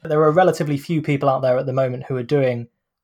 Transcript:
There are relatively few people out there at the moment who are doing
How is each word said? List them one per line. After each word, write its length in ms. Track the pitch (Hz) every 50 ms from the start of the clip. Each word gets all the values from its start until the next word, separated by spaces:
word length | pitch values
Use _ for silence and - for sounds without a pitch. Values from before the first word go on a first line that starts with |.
There 180 | - 160 151 151
are 100 | 156 151
relatively 460 | 151 180 185 175 - - 160 147 143
few 240 | 139 - - 170 151
people 300 | 151 151 143 139 143 139
out 100 | 131 127
there 160 | 131 127 127
at 80 | 131 139
the 80 | 135
moment 320 | 127 135 135 127 123 127 -
who 120 | - 135
are 60 | 127
doing 460 | 120 - 147 143 135 127 120 117 117 - _ _ _ _ _ _